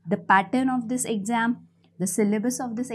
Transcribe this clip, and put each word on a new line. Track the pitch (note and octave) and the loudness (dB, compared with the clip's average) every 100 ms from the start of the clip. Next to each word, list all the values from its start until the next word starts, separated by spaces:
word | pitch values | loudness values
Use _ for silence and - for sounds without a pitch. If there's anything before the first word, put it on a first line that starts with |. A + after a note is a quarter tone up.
| - | -4
the | G3+ - | -2 4
pattern | G3 G3 B3+ C4 | 4 4 0 0
of | B3+ A3+ | 0 -2
this | B3 - | -4 -2
exam, | A3 G3 A#3 A#3 A#3+ - _ _ - | -4 -2 0 0 -2 -8 _ _ -6
the | F#3 - | -2 2
syllabus | G3+ G#3+ A#3+ B3 B3+ | 2 2 0 -2 -4
of | A3+ | -6
this | B3 | -6